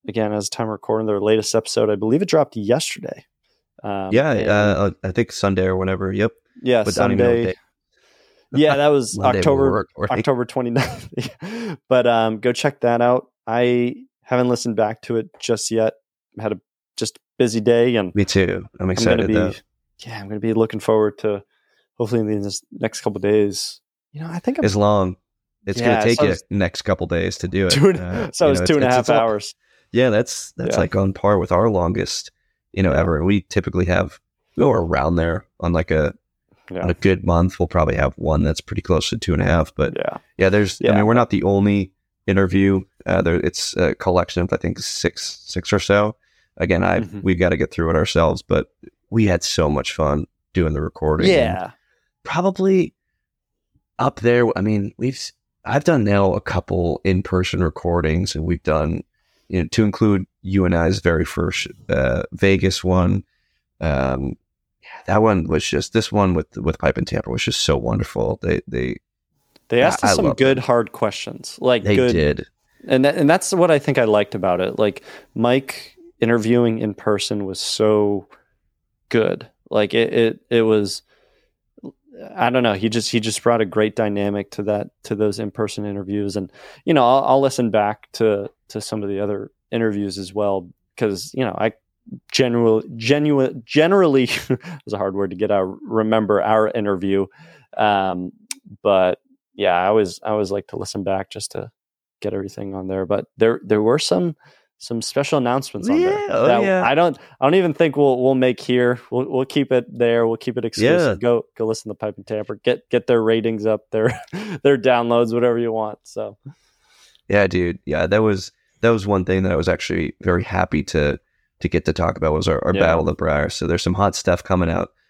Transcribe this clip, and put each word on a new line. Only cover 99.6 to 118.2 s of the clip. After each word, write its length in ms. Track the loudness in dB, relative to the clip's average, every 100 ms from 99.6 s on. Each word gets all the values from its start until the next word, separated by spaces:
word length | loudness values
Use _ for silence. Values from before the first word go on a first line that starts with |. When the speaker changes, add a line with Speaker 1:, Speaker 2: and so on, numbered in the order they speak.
| 0 2
Speaker 1:
I 120 | 2
always, 320 | 2 0 -4
I 60 | -6
always 200 | -4 -4
like 160 | -6 -8
to 100 | -12
listen 260 | -10 -8
back 260 | -4 -4 -6
just 220 | -12 -12
to 200 | -12 -12 _ _ _ _ _
get 120 | -8
everything 420 | -6 -8 -10 -12 -10
on 120 | -6
there. 180 | -6 -2
But 200 | -4 -4 0
there, 240 | 2 2
there 180 | 0 2
were 180 | 2 0
some, 360 | 0 0 -2 -4 _ _ _ _
some 200 | -10 -8
special 360 | -4 -4 0 0
announcements 520 | 0 -2 -4 -8 -2
on 100 | 0
there 100 | 0 -2
Speaker 2:
Yeah, 100 | -2
oh, 160 | 0 2
Speaker 1:
that 140 | 2
Speaker 2:
yeah. 200 | 2 0
Speaker 1:
I 120 | 2 2
don't, 220 | 2 0 -12 -2
I 40 | 2
don't 100 | 4
even 180 | 2
think 240 | 2 0 4
we'll, 240 | 2 4
we'll 120 | 2 2
make 260 | 2 0
here. 380 | 0 2 2 0 -4
We'll, 180 | -6 -4
we'll 160 | -4 -2
keep 260 | -2 2
it 120 | 0 0
there. 360 | -2 2 2 0
We'll 120 | -2
keep 200 | -6 -6
it 60 |
exclusive. 540 | -6 0 2 4 2 0
Speaker 2:
Yeah. 40 |
Speaker 1:
Go, 240 | 0 0 -2 -6
go 80 | -4
listen 220 | -4 -8
to 60 | -8
Pipe 200 | -10 -10
and 100 | -8
Tamper. 300 | -8 -8 -4
Get, 260 | -2 -2 -2
get 160 | -2 2
their 140 | 2
ratings 440 | 2 0 0 -2 -2
up, 240 | -2 -4
their, 280 | -2 0 -2 -10
<laughs> 380 | -10 -10 0
their 140 | 2 4
downloads, 560 | 4 2 2 2 2
whatever 240 | 2 2 0
you 140 | -2
want. 260 | -4 -6 -10
So. 340 | -14 -12 -12 -14 -20 -20 _ _ _ _ _ _ -2
Speaker 2:
Yeah, 180 | 2 2
dude. 320 | 0 -2 -4 -4
Yeah, 220 | -2 2
that 160 | 2